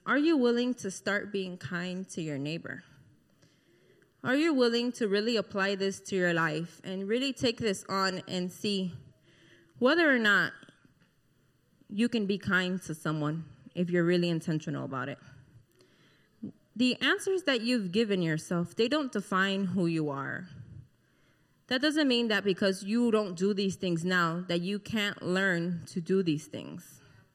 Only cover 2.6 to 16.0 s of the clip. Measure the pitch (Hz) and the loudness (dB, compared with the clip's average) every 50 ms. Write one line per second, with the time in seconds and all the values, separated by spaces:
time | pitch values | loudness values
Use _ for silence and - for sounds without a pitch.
2.6 | - - - - - - - - - - _ _ _ _ _ _ - _ _ _ | -8 -10 -12 -12 -14 -20 -20 -20 -20 -20 _ _ _ _ _ _ -20 _ _ _
3.6 | _ _ _ _ _ _ _ _ _ _ _ _ - - 254 285 311 339 294 262 | _ _ _ _ _ _ _ _ _ _ _ _ -2 0 2 4 4 4 4 4
4.6 | 240 233 233 233 240 247 240 - 240 202 190 208 214 233 240 214 196 - - 196 | 4 4 4 2 0 -2 -2 -2 0 0 2 2 2 2 0 0 -2 -2 -2 -2
5.6 | 190 196 202 190 196 196 190 - - - 196 185 180 175 170 165 165 156 151 156 | 0 0 0 0 -2 -2 -2 -6 -8 -4 0 2 2 2 2 2 0 0 0 -4
6.6 | 170 - - - - - 190 190 196 196 220 254 269 277 254 - 262 240 226 - | -6 -8 -12 -14 -12 -8 -8 -6 -4 -2 -2 -2 -2 -2 -4 0 -2 -2 -2 0
7.6 | 233 220 190 - - - 190 196 190 190 185 185 - - - 180 180 185 - - | -2 -2 -2 -4 -4 -4 -2 0 0 0 -2 -4 -8 -6 -4 -4 -4 -4 -6 -4
8.6 | - 214 202 190 185 175 175 - - - - _ _ _ _ _ - - - - | -2 -2 0 0 -2 -4 -6 -10 -16 -20 -20 _ _ _ _ _ -20 -20 -20 -20
9.6 | _ _ _ - 233 254 311 349 339 302 269 240 220 208 202 185 165 - - - | _ _ _ 0 2 4 4 4 4 4 4 4 4 4 4 4 2 0 -4 -10
10.6 | - - _ _ _ - _ _ _ _ _ _ _ _ _ _ _ _ _ _ | -20 -20 _ _ _ -20 _ _ _ _ _ _ _ _ _ _ _ _ _ _
11.6 | _ _ _ _ _ - 202 196 233 240 - 226 202 190 208 185 - 196 175 180 | _ _ _ _ _ -8 -2 0 0 0 2 0 0 0 -2 -2 0 2 2 2
12.6 | 185 180 185 185 - - 156 - - 156 156 156 147 147 156 165 160 - - - | 2 0 -2 -4 -4 -8 -10 -4 -2 -2 -2 0 0 -2 -2 -4 -6 -10 -16 -20
13.6 | - - - 170 180 170 175 180 170 170 180 175 175 175 165 160 - 175 156 156 | -20 -10 -4 -4 -2 2 2 2 4 4 4 4 2 2 0 -2 0 -2 -2 -2
14.6 | - 165 143 139 131 131 135 127 127 139 - - - - - - - - - - | -2 -4 -6 -6 -6 -6 -6 -6 -6 -6 -8 -12 -14 -20 -20 -20 -20 -20 -20 -20
15.6 | - _ _ _ _ _ _ _ | -20 _ _ _ _ _ _ _